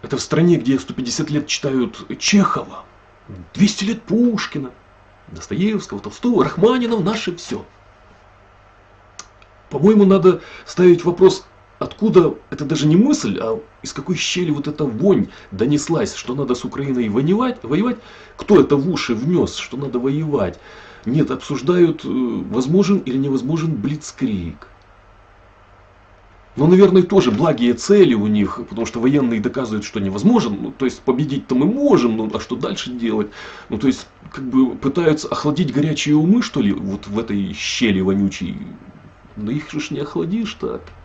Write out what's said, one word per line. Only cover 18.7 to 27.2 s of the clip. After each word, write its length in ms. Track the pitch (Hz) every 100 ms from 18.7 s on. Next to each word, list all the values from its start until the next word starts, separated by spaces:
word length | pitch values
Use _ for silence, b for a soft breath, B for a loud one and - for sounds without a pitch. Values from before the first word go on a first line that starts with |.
| 143
в 120 | 160
уши 280 | 156 - 110
внёс, 420 | 139 175 107 -
что 180 | - 123
надо 220 | 139 123
воевать? 640 | 131 143 160 139 92 - B B B B 110
Нет, 260 | 143 127
обсуждают, 720 | 131 - 131 135 180 165 156 131
э, 20 |
возможен 920 | 113 123 107 95 107 131 180 190 196
или 180 | 131 131
невозможен 540 | 139 131 123 160 160
блицкриг. 960 | 123 120 151 - - 127 98 82 80 - - _ _ _ - _ _ _ _ _ - _ _ _ - _ - _ -
Но, 100 | 151
наверное, 360 | 185 196 185
тоже 280 | 175 196